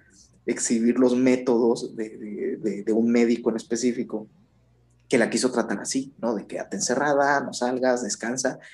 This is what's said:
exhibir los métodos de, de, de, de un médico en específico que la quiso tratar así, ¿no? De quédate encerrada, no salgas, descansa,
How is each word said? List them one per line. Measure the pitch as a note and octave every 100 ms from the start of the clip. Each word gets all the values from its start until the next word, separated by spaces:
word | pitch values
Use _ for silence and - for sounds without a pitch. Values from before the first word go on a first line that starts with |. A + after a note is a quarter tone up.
| _ _ - _
exhibir | - B2 - A#2 A#2 A#2+
los | B2+ B2
métodos | C3 B2+ B2+ A#2 A#2+ A#2 B2 -
de, | G#2+
de, | - G#2+ G2+ - F#2
de, | G#2+ G2
de | G#2
un | A2 A#2
médico | A#2+ A#2 A#2 A#2
en | A2+
específico | - A#2 B2 A#2+ G#2+ G#2+ G#2+ _ _ _ _ _ _ _ -
que | B2+
la | G#2
quiso | A2 B2+
tratar | A#2+ A2 G2+
así, | - C3+ C3+ -
¿no? | A#2
De | G#2 -
quédate | F#2 - -
encerrada, | - B2 C#3+ C#3+ C#3 C#3+
no | B2+
salgas, | - B2 B2+ B2+ B2
descansa, | B2 - A#2 B2+ C3 D3 -